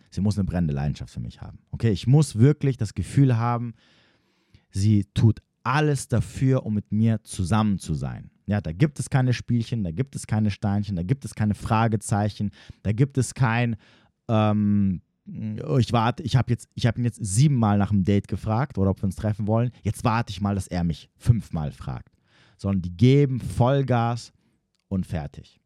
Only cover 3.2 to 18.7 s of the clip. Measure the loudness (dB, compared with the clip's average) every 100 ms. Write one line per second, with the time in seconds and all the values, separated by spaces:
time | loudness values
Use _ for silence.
3.2 | 4 2 0 -2 -6 -12 _ _ _ _
4.2 | _ _ _ _ _ 0 4 4 2 2
5.2 | 4 4 _ _ -2 0 2 0 -2 -2
6.2 | -2 -2 0 0 -2 -4 -2 0 2 0
7.2 | -4 -6 0 2 2 -2 -4 -6 -6 -10
8.2 | -16 _ -4 -4 -2 -2 -2 -2 -2 0
9.2 | 0 -2 -2 -2 -2 -4 -4 -4 -6 -8
10.2 | -4 0 0 -2 -2 -2 -2 -4 -4 -4
11.2 | -6 -4 -2 -2 -2 0 0 -2 -2 -2
12.2 | -2 -2 -6 -8 -20 -10 -4 0 0 0
13.2 | -4 0 0 0 -2 -4 _ _ _ _
14.2 | -2 2 2 2 2 2 2 0 _ _
15.2 | -16 -10 -8 -8 -2 0 2 2 0 -2
16.2 | 0 0 0 -4 -6 -4 -2 0 -4 -4
17.2 | -4 2 4 4 2 2 2 2 2 2
18.2 | 0 -6 -2 -2 -2